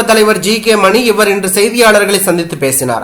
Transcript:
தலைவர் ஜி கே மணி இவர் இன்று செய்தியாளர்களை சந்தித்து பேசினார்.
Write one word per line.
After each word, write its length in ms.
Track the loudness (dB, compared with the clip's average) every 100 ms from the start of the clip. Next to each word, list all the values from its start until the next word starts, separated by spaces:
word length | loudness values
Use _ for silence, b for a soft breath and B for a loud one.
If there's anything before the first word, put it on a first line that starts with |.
| 2
தலைவர் 300 | 2 2 0 -2
ஜி 80 | -2 0
கே 100 | 2
மணி 160 | 2 2 0
இவர் 200 | 0 0
இன்று 160 | 0 -2 0
செய்தியாளர்களை 640 | 0 2 2 4 2 0 0
சந்தித்து 280 | -2 -4 -4
பேசினார். 400 | -4 -2 -4 -2